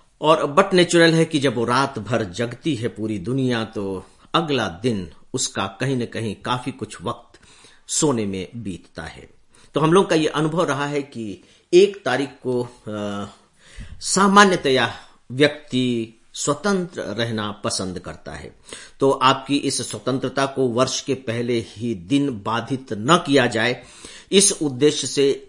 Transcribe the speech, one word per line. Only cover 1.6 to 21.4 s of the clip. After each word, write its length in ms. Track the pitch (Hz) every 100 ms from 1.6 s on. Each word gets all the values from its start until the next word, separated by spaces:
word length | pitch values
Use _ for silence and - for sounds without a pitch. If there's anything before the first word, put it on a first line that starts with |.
रात 340 | 117 123 135 -
भर 260 | 101 117
जगती 500 | 104 87 120 120 170
है 140 | 120 117
पूरी 300 | - 110 107
दुनिया, 460 | 87 135 127 120
तो 420 | 107 110 98 92 - _ _
अगला 340 | 160 165 131 104
दिन 420 | 85 123 104 85 - -
उसका 320 | - - - 98
कहीं 300 | - 127 131
न 100 | 113
कहीं 300 | - 110 90
काफी 260 | 113 127 135
कुछ 320 | - 104 -
वक्त 380 | 92 - - - _ - - - -
सोने 380 | - 156 120 104
में 220 | 95 90 120
बीतता 460 | 98 85 - -
है। 280 | 80 - - _ _ _ -
तो 60 | 143
हम 120 | 156
लोग 180 | 185 190
का 60 | 170
ये 100 | 151
अनुभव 380 | 143 151 165
रहा 220 | 151 135 143
है 160 | 147
कि 400 | 139 117 110 90 _ _ _
एक 320 | 175 202 196
तारीख 240 | - 127 139 - 127
को, 220 | 123 120 - -
अ, 380 | 107 104 101 101 - _ _ - - - -
सामान्यतया 920 | - 185 202 202 202 175 143 131 113 - - _ -
व्यक्ति 880 | 127 147 - - 127 127 117 113 - _
स्वतंत्र 640 | - - 139 202 196 175 -
रहना 520 | 90 104 117 110 104
पसंद 460 | 101 - - 92 90
करता 340 | 82 76 -
है, 240 | 76 - - - - - -
तो 100 | 139
आपकी 460 | 135 135 135 - 143
इस 340 | 139 - 120
स्वतंत्रता 560 | 107 - 131 127 - 135
को 220 | 135 127
वर्ष 320 | 113 127 -
के 140 | -
पहले 500 | 131 110 113